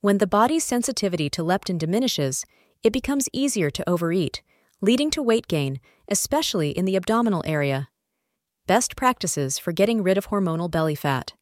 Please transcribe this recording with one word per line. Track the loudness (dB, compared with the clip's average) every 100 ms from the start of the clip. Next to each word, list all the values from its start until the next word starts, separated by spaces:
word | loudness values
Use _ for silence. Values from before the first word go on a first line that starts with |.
When | 4 4
the | 4
body's | 4 4 2 0
sensitivity | -2 -2 -2 -2 -2 -2
to | -2
leptin | 0 -2 -2 -4
diminishes, | 0 0 0 -2 -2 -4 -10 _ _ _
it | 0
becomes | 0 -2 -4 -4
easier | -2 -2 0 -2
to | -2 -2
overeat, | 0 0 0 -2 -4 _ _ _ _
leading | 0 2 0
to | -2
weight | 0 0 0
gain, | -2 -2 -4 _ _ -4
especially | -4 0 0 0 -2 -2
in | 0
the | 0 0
abdominal | 0 0 2 0 0
area. | 0 0 -2 -4 _ _ _ _ _ _ _ 2
Best | 2 2 0
practices | 0 0 -2 -2 -2 -2
for | -4
getting | 2 2 2
rid | 2 2
of | 0
hormonal | -2 0 -2 -2
belly | 0 0 0
fat. | 0 -2 -4 -16